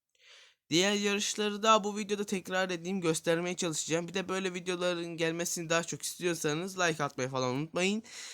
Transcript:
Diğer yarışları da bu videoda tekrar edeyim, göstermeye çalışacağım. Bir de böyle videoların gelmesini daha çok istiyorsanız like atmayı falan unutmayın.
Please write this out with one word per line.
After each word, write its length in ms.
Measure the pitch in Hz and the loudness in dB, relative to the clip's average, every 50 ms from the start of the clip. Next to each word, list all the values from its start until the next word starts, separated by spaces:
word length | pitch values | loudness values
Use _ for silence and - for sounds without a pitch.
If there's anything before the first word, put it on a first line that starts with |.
| _ _ _ _ - - - - - - _ _ _ _ | _ _ _ _ -20 -20 -20 -20 -20 -20 _ _ _ _
Diğer 240 | 143 170 185 202 208 | 2 4 4 4 4
yarışları 680 | 208 202 202 202 202 208 - - - 214 208 208 202 202 | 2 2 2 2 2 0 -2 -2 -2 -2 -2 -2 0 4
da 200 | 220 220 220 196 | 6 6 6 6
bu 140 | 208 202 208 | 2 -2 -4
videoda 260 | 214 196 208 202 208 | -2 -2 -2 -2 -2
tekrar 460 | 202 208 185 170 - 185 185 190 185 | -2 -4 -4 -4 -2 0 0 0 0
edeyim, 320 | 180 170 165 175 196 196 | -2 -4 -4 -4 -4 0
göstermeye 540 | 175 165 160 156 - 170 165 170 175 175 180 | 2 2 0 2 2 2 2 2 2 -2 -2
çalışacağım. 520 | - - 170 156 - - - 151 165 170 170 | -2 -2 -2 -2 -2 -2 0 0 0 0 -2
Bir 60 | 170 | -4
de 160 | 190 185 175 | -4 -4 -2
böyle 240 | 185 190 190 185 180 | -2 -2 -2 -2 -4
videoların 640 | 185 175 180 185 175 180 180 180 170 170 170 170 160 | -4 -4 -4 -2 0 0 0 0 0 -2 -6 -2 0
gelmesini 520 | 170 165 165 170 170 - - 180 170 156 | 0 0 0 0 -2 -2 -2 -4 -2 0
daha 140 | 165 165 170 | 2 0 2
çok 180 | - - 147 | 0 -6 -6
istiyorsanız 800 | - - - - 165 175 170 160 - 156 147 156 175 196 185 185 | -6 -8 -6 -2 0 0 0 0 0 0 0 0 -2 -4 -2 2
like 240 | 180 170 170 151 147 | 2 2 2 2 0
atmayı 260 | 139 - - 127 131 | -2 0 -2 -4 -2
falan 260 | 135 131 127 127 123 | 0 0 0 2 0
unutmayın. 480 | 135 151 160 - 175 180 190 208 220 - - - - - - | 0 -2 -2 0 0 2 2 2 0 -2 -8 -14 -14 -14 -14